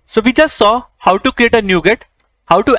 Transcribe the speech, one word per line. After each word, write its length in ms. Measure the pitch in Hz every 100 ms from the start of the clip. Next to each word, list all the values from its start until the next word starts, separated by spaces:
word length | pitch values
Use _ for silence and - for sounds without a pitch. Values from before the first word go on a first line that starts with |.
| _
So 140 | -
we 120 | 220
just 240 | 254 311 -
saw 280 | 208 240 - _
how 180 | - 190
to 140 | 262
create 220 | - 233
a 80 | 233
nuget, 400 | 196 185 165 233 - _ _ _ _
how 140 | 180
to 140 | 226